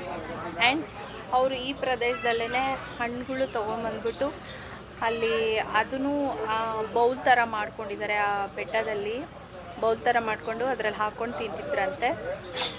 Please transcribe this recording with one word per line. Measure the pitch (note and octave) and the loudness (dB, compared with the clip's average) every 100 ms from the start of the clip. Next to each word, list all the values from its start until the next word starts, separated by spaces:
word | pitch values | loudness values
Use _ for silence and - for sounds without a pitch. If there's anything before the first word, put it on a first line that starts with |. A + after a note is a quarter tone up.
| - C4 A#3 E3+ E3+ E3 A#3 | -4 -6 -6 -6 -6 2 4
And | D4+ - - - - - | 4 0 -8 -10 -10 0
ಅವರು | B3+ C4 | 4 4
ಈ | C4 B3+ | 2 -4
ಪ್ರದೇಶದಲ್ಲೇ | C#4 C4 B3 A#3+ B3 A#3+ A#3 A#3 B3 C4+ C4 - - | -2 0 2 0 0 2 2 2 0 0 -2 -4 -4
ಹಣ್ಣುಗಳು | A#3 B3 B3 C4 C4 | -4 -4 -4 -2 0
ತೊಗೊಂಬಂದ್ಬಿಟ್ಟು | A#3 G#3+ A3+ A3+ A3 A3+ - C#4 - - - - - - - | 0 -2 -2 -2 -2 -2 0 -2 -2 -10 -12 -12 -12 -12 -2
ಅಲ್ಲಿ | A#3 A#3 A3+ A3+ A3+ A3 | 0 2 2 2 2 2
ಅದನ್ನೂ, | - G#3 A3 C4+ C4+ C#4+ C#4 - A3 | 2 2 2 0 0 2 0 0 0
ಆ, | A3 A3+ A3 | 0 0 -2
ಬೌಲ್ | G#3+ A#3 A#3+ C4 | 0 4 4 6
ಥರ | C#4 B3 | 6 6
ಮಾಡ್ಕೊಂಡಿದ್ದಾರೆ. | A#3 G#3+ G#3 - G#3+ G#3 G#3 G#3 | 6 0 -4 -4 -6 -4 0 2
ಆ | G3+ G3+ G3 | 2 2 -2
ಬೆಟ್ಟದಲ್ಲಿ | G#3+ G3+ A3 A3 G#3+ G#3 A#3+ D#4+ - - - - - | -4 -2 0 0 0 -2 -4 -6 -10 -14 -14 -12 0
ಬೌಲ್ | A3+ A3 | 2 4
ಥರ | A#3+ A#3+ | 4 4
ಮಾಡ್ಕೊಂಡು | A3+ G#3+ - A3+ B3+ | 4 -2 -2 -2 0
ಅದ್ರಲ್ಲಿ | A#3+ G#3+ G3+ | 2 0 0
ಹಾಕ್ಕೊಂಡು | G#3+ G#3+ A#3 A#3+ | 0 0 -4 -2
ತಿಂತಿದ್ರಂತೆ. | A3 - G3 - F#3+ F#3+ B3 E4 B4 D5 - - - | -4 -4 -2 0 0 2 0 0 -4 -6 -6 -4 -4